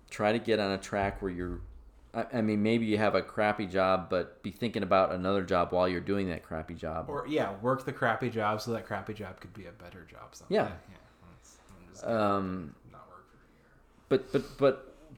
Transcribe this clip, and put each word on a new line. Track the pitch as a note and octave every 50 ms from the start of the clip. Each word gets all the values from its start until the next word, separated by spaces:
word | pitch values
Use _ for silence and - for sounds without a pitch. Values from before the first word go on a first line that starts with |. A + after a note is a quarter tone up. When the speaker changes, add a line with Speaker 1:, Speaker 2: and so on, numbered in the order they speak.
| - -
Speaker 1:
try | - - G#2+ G#2+
to | A2
get | A#2 A2 A2+ G#2+ G#2
on | G2+ G2
a | G2
track | F#2+ - - G#2+ G2+ G2 G2+ - - G#2
where | F#2+
you're, | F2+ F2 F2+ F2+ F2 E2+ - - - - - - - - - - -
I, | A#2 A2+ - -
I | A#2+ A2
mean, | G#2+ G#2+ G#2
maybe | G#2 A2 A#2 A#2 A2+
you | G#2+ G#2 G#2
have | G#2+ G2+ F#2+
a | F#2+ -
crappy | - - A2 G#2+ G#2 G#2 - G#2+
job, | F2 F2+ F#2+ F#2 F#2+ F#2+ F2+ F2 -
but | F#2+ F2+ E2+ - - - -
be | G#2
thinking | - - B2 A2 - A2 G2+
about | F2+ G2 F#2+ F#2+ -
another | F2+ F#2 F2+ F#2+ G2 G2
job | F#2 F2+ F#2 F2 E2+ E2
while | F2+ F2+ F#2 F#2
you're | F2+ F2
doing | E2+ F#2+ G2 G2+ F#2+ F#2
that | E2 - -
crappy | - E2 D#2 D#2 - E2+
job. | E2 E2+ D#2+ D#2+ D#2+ D2+ D3
Speaker 2:
Or, | C#3+ C#3 B2
yeah, | C3+ D3+ D3 A#2 G2 G2+ G2 A2
work | B2+ C3 C3 -
the | C#3+ B2+
crappy | - C3 A#2 A2 - C3 A#2+
job | G#2+ A2+ G#2+ G#2 A2 G#2+
so | - A#2+ A2+
that | G#2+ -
crappy | - G#2+ G2 F#2 - G#2
job | G#2+ G2+ F#2 F#2 -
could | - F2+ E2+
be | - F2+
a | E2+
better | E2 - F2+ F2 - F#2 D#2+
job | - - - - - -
someday. | - - - F#3
Speaker 1:
Yeah. | - C3
Speaker 2:
Yeah. | G2+ F2+ E2+ - - F#2 - - - - _ - F2+
That's, | - - - - - - - -
I'm | - - - -
just | - - -
Speaker 1:
Um, | - A#2 A2 G#2 G2+ G2+ G2 F#2+ F#2 F#2 F#2 E2 D2 - - - -
Speaker 2:
not | - - - -
work | - - - _
for | -
a | - - _ _
year. | _ _ _ _ _ _ _ _ _ _
Speaker 1:
but, | - C3+ C3 C3 -
but, | - C#3 - - - -
but, | C#3 C3+ C3+ - - - - - - - -